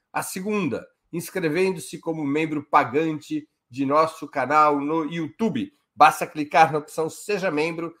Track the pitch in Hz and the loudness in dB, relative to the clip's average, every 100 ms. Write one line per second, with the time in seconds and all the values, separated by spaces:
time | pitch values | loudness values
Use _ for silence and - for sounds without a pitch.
0 | _ - - 196 190 208 165 101 - _ | _ -8 -6 -8 -4 -2 -2 -4 -10 _
1 | _ 165 170 190 165 156 190 175 - 165 | _ -10 -8 -4 -2 0 0 -2 -8 -12
2 | - 160 143 147 160 151 143 151 139 135 | -8 -4 -2 -2 -2 -4 2 2 4 0
3 | 160 151 - 156 147 _ _ 120 135 147 | 0 -2 -6 -8 -8 _ _ -6 0 4
4 | 160 - 147 143 127 151 151 147 143 165 | 2 0 -8 -4 2 4 4 4 0 -2
5 | 151 170 151 - 226 127 101 _ _ - | -2 -4 -6 -2 -2 -2 -6 _ _ 4
6 | 151 156 165 156 147 175 160 151 147 - | 4 4 -6 -6 0 4 6 4 -4 -4
7 | 160 - - 202 185 147 165 165 165 - | -6 -6 -6 -2 -2 0 -2 -2 -8 -10